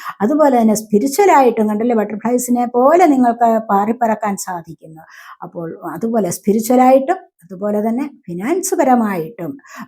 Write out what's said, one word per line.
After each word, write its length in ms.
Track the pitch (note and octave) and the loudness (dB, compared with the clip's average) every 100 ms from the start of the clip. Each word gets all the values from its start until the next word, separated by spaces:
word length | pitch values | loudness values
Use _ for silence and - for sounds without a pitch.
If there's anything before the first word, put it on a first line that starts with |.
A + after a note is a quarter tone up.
| - - | -16 -4
അതുപോലെ 400 | G#3 D4+ D4 B3 | -2 2 2 4
തന്നെ 140 | A3+ | 2
സ്പിരിച്വൽ 580 | G#3 - G#3 C#4 E4+ G4 | 0 0 0 0 2 4
ആയിട്ടും, 360 | D#4 B3 A3 G#3+ | 6 4 2 -2
കണ്ടില്ലേ, 280 | G#3 A#3+ A3+ | 0 -2 -2
ബട്ടർഫ്ലൈസിനെ 720 | G3 G#3+ A3+ B3 B3 A#3+ A#3+ | -2 -6 -4 -2 -2 -2 0
പോലെ 400 | A#3+ C4 E4+ F4 | 2 4 4 4
നിങ്ങൾക്ക് 520 | C4+ A#3+ A#3 A#3 A3+ A3+ | 4 2 2 2 2 0
പാറിപ്പറക്കാൻ 680 | G3 G#3 A#3 A3+ G#3+ G#3+ G3 | -2 0 -2 -2 -2 -4 -6
സാധിക്കുന്നു. 640 | - F3+ E3 D3+ D#3+ D#3+ D#3+ - - - | -8 -12 -12 -20 -20 -20 -20 -20 -20 -18
അപ്പോൾ 360 | F3 F3 E3 - E3+ | -16 -12 -12 -10 -12
അതുപോലെ 360 | D#3+ A3+ A#3 F3+ | -8 -4 -2 -2
സ്പിരിച്വൽ 500 | F3 - A3 A3 B3 | -4 -2 -2 2 4
ആയിട്ടും 360 | B3+ C4+ C4+ F#4 - _ | 6 4 2 -6 -8 _
അതുപോലെ 440 | E3+ F3+ G#3 G#3 A3 | _ -10 -6 -4 -4
തന്നെ 220 | A#3 D4 - - | -4 -6 -10 -12
ഫിനാൻസ് 480 | F3 A3 F#4 F4+ | -8 -4 -4 -4
പരമായിട്ടും 840 | E4+ C4+ B3 A3 F#3+ D#3+ - E3 C#3 _ - | -2 2 2 0 -4 -8 -10 -12 -12 _ -20